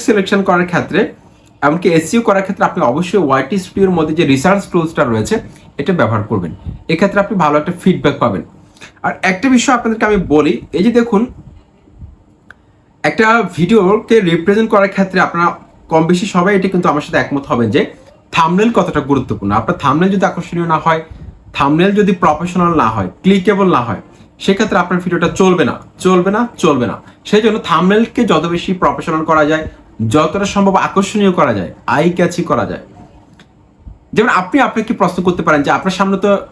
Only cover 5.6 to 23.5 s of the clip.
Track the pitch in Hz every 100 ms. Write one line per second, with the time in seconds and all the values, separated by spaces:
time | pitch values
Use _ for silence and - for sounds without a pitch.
5.6 | - - - 170 110 110 104 107 85 -
6.6 | - - - 160 196 202 196 196 156 147
7.6 | - - 185 151 143 135 117 92 - -
8.6 | - _ - _ 165 - 185 185 269 254
9.6 | 233 240 233 220 214 208 175 151 143 -
10.6 | - 151 220 240 233 202 247 - - -
11.6 | _ _ _ - - - _ _ - -
12.6 | _ _ _ _ 151 147 220 233 190 -
13.6 | 175 226 185 214 - 226 180 165 170 202
14.6 | 226 214 196 196 185 185 160 170 175 -
15.6 | - - - 165 165 180 202 180 180 202
16.6 | 190 185 175 147 - 151 123 139 - 127
17.6 | 110 135 240 - - - _ - 160 180
18.6 | 226 220 - 151 135 135 - 104 101 104
19.6 | 113 175 139 147 190 196 185 180 - 170
20.6 | 165 160 165 160 160 - - - - -
21.6 | 139 156 190 202 202 196 165 151 175 185
22.6 | 170 156 113 107 90 - 185 196 185